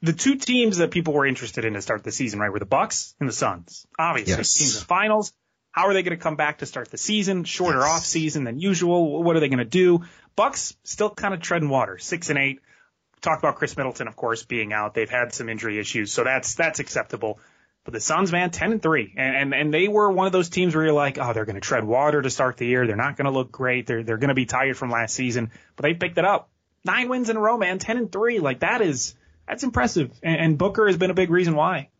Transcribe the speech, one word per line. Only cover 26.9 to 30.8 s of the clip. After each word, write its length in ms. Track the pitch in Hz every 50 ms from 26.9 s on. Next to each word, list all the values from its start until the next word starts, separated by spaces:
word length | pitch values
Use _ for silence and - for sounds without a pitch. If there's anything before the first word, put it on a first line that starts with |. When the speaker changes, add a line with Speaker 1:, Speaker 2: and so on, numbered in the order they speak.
| 190 240 254 240
Speaker 1:
wins 180 | 254 254 247 220
in 80 | 220
a 40 | 220
row, 180 | 208 220 240 233
man, 200 | 208 180 185 190
ten 200 | - - 226 247
and 120 | 233 202
three. 280 | - 196 220 240 240 214
Like, 220 | 165 139 127 127
that 200 | - 170 220 247
is, 340 | 220 170 139 120 - - - - _ _ _ _ _
that's 180 | - - 247 -
impressive. 460 | 254 - 254 247 233 - 180 143 123 - - -
And, 140 | 170 165
and 220 | 151 165 160 156 139
Booker 280 | 175 202 190 214